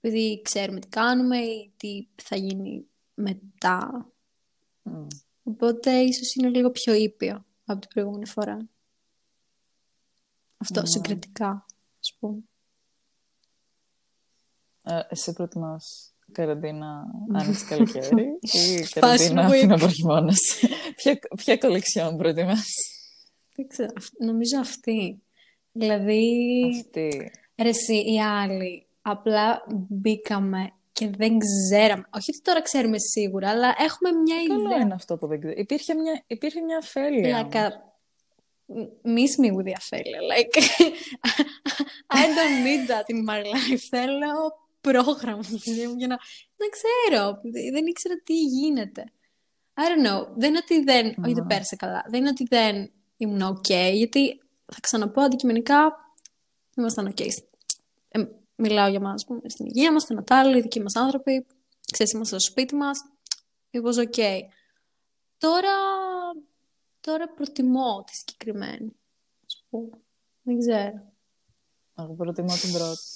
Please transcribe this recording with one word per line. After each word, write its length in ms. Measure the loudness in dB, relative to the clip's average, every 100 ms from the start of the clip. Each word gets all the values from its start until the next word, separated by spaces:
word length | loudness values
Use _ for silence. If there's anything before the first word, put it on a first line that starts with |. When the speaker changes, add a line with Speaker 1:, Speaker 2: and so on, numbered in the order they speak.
Speaker 1:
επειδή 420 | -2 0 -2 -2
ξέρουμε 380 | -4 -4 -4 -8
τι 80 | -8
κάνουμε 480 | -2 2 2 2 0
ή 340 | -2 -8 -12 _
τι 300 | -10 -10 -14 -20
θα 140 | -8 -6
γίνει 480 | -4 -6 -8 -12 -14 _ _
μετά. 920 | -6 -6 -6 -12 _ -2 -2 -4 -10 -14 _ _ _ _ _ _ _
Speaker 2:
Μμμ. 240 | -16 -14 -14 -18 _ _
Speaker 1:
Οπότε, 560 | -12 -2 0 0 2 4
ίσως 360 | 2 0 -4
είναι 140 | 0 2
λίγο 220 | 4 2
πιο 240 | 0 2
ήπιο 500 | 2 2 _ -6 -6 _ _
από 160 | -8 -8
την 80 | -6
προηγούμενη 380 | -6 -4 -6 -10
φορά. 320 | -6 -6 -8 -14 _ _ _ _ _ _ _ _ _ _ _ _ _ _ _ _ _ _ _
Αυτό, 220 | -4 -4
Speaker 2:
Ναι. 60 | 0
Speaker 1:
συγκριτικά, 800 | 0 0 -6 -8 -6 -4 -4 _ _ _ _
ας 160 | -14 _
πούμε. 200 | -8 -8 -14 _ _ _ _ _ _ _ _ _ _ _ _ _ _ _ _ _ _ _ _ _ _ _
Speaker 2:
Ε, 180 | -6 -6 -6
εσύ 240 | -8 -8
προτιμάς 800 | -6 -8 -6 -8 -10 -14 -20 -20 _ _
καραντίνα, 720 | -6 -4 -4 -6 -8 -12 -12 -12 -12 -4
άνοιξη, 320 | -2 0 -2
καλοκαίρι 580 | -4 2 2 2 2 2
Speaker 1:
<laughs> 160 | 2 -6
Speaker 2:
ή 440 | -2 0 2 0 -2
Speaker 1:
Fashion 60 | 4
Speaker 2:
καραντίνα, 480 | 6 6 6 6 6
Speaker 1:
week. 40 | 8
Speaker 2:
φθινόπωρο, 340 | 8 8 6
χειμώνας; 480 | 4 2 4 6 6 4 4 0
<laughs> 260 | 0 -10 0
Ποια, 220 | 0 2 -4 -8
ποια 200 | 0 2
κολεξιόν 600 | 4 2 0 0 -2 0
προτιμάς; 540 | 0 0 0 0 -2 -2 -4 -6 -20 _ _ _ _
Speaker 1:
Δεν 120 | -12 -12
ξέρω, 220 | -6 -6 -6
αυ-, 220 | -16 -6
νομίζω 400 | -2 0 0 -2
αυτή. 640 | -4 -6 -4 -2 -4 -8 _ _ _ _ _
Δηλαδή, 500 | -4 0 0 2 2 4 2 2 2 2 0
Speaker 2:
Αυτή. 460 | -8 -6 -2 -4 -6 -18 _ -2
Speaker 1:
ρε 120 | 2
εσύ, 260 | 2 2 2 2
οι 80 | 0
άλλοι, 640 | 2 0 -2 -2 -6 -8 _ _
απλά 600 | -6 -4 0 2 2 0 -4 -8 -4
μπήκαμε 840 | -2 0 0 -2 -2 0 -2 -6 _ _
και 160 | -6 -6
δεν 300 | 0 2 2
ξέραμε. 640 | 2 0 4 6 6 4 -4
Όχι 200 | -10 -8
ότι 100 | -6
τώρα 200 | 0 2
ξέρουμε 360 | 2 0 0 0
σίγουρα, 500 | 0 0 -2 -2 0
αλλά 240 | 2 2 2
έχουμε 340 | 0 0 0
μια 240 | 2 2 2 0
Speaker 2:
Καλό 120 | 0 0
Speaker 1:
ιδέα. 100 | 2
Speaker 2:
είναι 140 | 0
αυτό 220 | -2 -6 -6
που 100 | -4
δεν 140 | -6
ξε-, 180 | -6 -6
υπήρχε 360 | -4 -4 -2
μια, 300 | -2 -2 -4 _
υπήρχε 340 | -6 -6 -4
μια 180 | -4 -6
αφέλεια 420 | -6 -4 0 0 2 0 -2
Speaker 1:
Πλάκα. 120 | -2 -2
Speaker 2:
όμως. 200 | -4 -20 _ _ _ _ _ _ _ _ -12 -12 -8
Speaker 1:
Μ-, 120 | -2
miss 300 | 2 2 4
me 120 | 2 2
with 100 | -4
the 60 | -8
αφέλεια. 420 | -8 -10 -8 -6 0
Like, 240 | 2 4 4 4 2 -4 -4 -14 -4 -4 0
<laughs> 800 | -2 -2 -10 -6 -8 -8 _ 4
I 20 | 4 4
don't 220 | 2 2 2
need 240 | 0 0
that 240 | -2 -2
in 100 | -4 -2
my 100 | -4
life. 360 | -2 -2 0 -2 -2
Θέλω 760 | -4 -2 -2 -2 -2 -4 -6 _ _
πρόγραμμα 600 | 2 4 4 0 -4 -8
στη 320 | -8 -6 -4
ζωή 120 | -4 -6
μου 80 | -4
για 100 | -4
να, 80 | -6 -10 -20 -20 _
να... 100 | -6
ξέρω. 720 | -2 0 2 4 2 0 -4
Δε-, 280 | -10 -8 -4
δεν 160 | -2 -2
ήξερα 280 | -4 -6 -8
τι 100 | -2 0
γίνεται. 600 | 0 0 0 -2 -4 -12 -18 _ _ _ _ _ _
I 60 | -2
don't 260 | 2 4 4
know. 160 | 2 -4 0
Δεν 120 | 2
είναι 100 | 2
ότι 240 | 4 2
δεν... 220 | 6 4 4
Όχι, 260 | -2 -2
δεν 80 | -2
Speaker 2:
Ναι. 40 | 0
Speaker 1:
πέρασα 280 | -2 -2 -6
καλά. 280 | -6 -6 -4
Δεν 120 | 0
είναι 80 | 0
ότι 160 | 0
δεν... 460 | 2 2 2 0 -8 _ _ _
Ήμουν 260 | -2 0 -2 -2
ok, 360 | 2 4 4
γιατί 480 | 4 2 2 2 -2 _ _ -20
θα 140 | -6
ξαναπώ 400 | -2 0 0 2
αντικειμενικά, 720 | 4 4 2 0 4 6 6 2 -20 -20 -20 _ _ _ _ -4
ήμασταν 380 | -2 0 -4 -4
ok. 100 | -2 -4 -6 _ _ -6 _ _ _
Ε, 160 | -4 -4 -8 _ -4
μιλάω 320 | 0 4 4
για 120 | 2
μας, 240 | -2 -6
πούμε, 160 | -8 -10 -10
στην 180 | -12 -6
υγεία 260 | 2 4
μας, 100 | 4
στον 140 | 0 -6
Νατάλη, 420 | 4 6 8 4
οι 20 |
δικοί 200 | 2 -4
μας 120 | -4 0
άνθρωποι. 500 | 0 0 0 -2 -4 _ _ _ -10
Ξέρεις, 200 | 0 0
είμαστε 260 | 0 -4 -2
στο 120 | -2
σπίτι 240 | -2 -2
μας. 240 | -2 -2 -4 -10 _ -10 -10 _ _ _
It 100 | -4
was 220 | -2 0
ok. 160 | 0 0 -2 -2 -10 _ _ _ _ _ _ _ _ _
Τώρα, 360 | 0 2 2 0 -2 -4 -4 -6 -8 -12 -18 _ _ _ _ _
τώρα 280 | -6 -6 -6
προτιμώ 760 | -8 -10 -2 2 2 0 -4 -8
τη 80 |
συγκεκριμένη. 800 | -14 -14 -14 -10 -8 -10 -10 -14 _ _ _ _ _ _
Ας 180 | -18 _
πούμε. 200 | -12 -12 -18 _ _ _ _
Δεν 160 | -4 -2
ξέρω. 540 | 0 0 -2 -8 -20 _ _ _ _ _ _ _ _ -16
Speaker 2:
Εγώ 160 | -14
προτιμώ 400 | -8 -8 -4 -4
την 180 | -4 -4
πρώτη. 300 | -2 -4 -8 -14